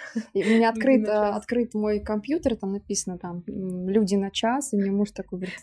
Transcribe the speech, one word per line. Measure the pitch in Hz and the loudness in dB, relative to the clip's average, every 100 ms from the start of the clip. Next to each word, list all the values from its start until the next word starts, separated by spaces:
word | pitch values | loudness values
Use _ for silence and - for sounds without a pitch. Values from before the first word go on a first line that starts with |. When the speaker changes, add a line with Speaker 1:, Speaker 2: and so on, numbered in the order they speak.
| - 233 - | -8 -8 -4
Speaker 1:
И | 202 | -2
у | 202 | 2
меня | 226 226 | 4 4
Speaker 2:
<laughs> | |
Люди | 226 | 2
Speaker 1:
открыт, | 247 262 214 | 4 4 4
Speaker 2:
на | |
Speaker 1:
а, | 208 208 | 2 2
Speaker 2:
час. | 208 | -2
Speaker 1:
открыт | - 247 240 | -2 -2 -2
мой | 214 214 208 | -2 0 -2
компьютер, | 208 214 208 311 269 220 | -2 -4 -2 0 0 -2
там | 196 | -4
написано | 196 - 196 - 175 | -6 -4 -6 -4 -8
там, | 175 175 175 | -8 -10 -10
м, | 202 190 185 185 | -8 -6 -4 0
"Люди | 202 202 196 | 2 4 2
на | 196 | 0
час", | - 226 262 285 | 0 0 0 0
и | 208 | 0
мне | 196 | 2
муж | 196 202 | 2 0
такой | - - 180 | -4 -10 -8
говорит: | 180 - | -8 -8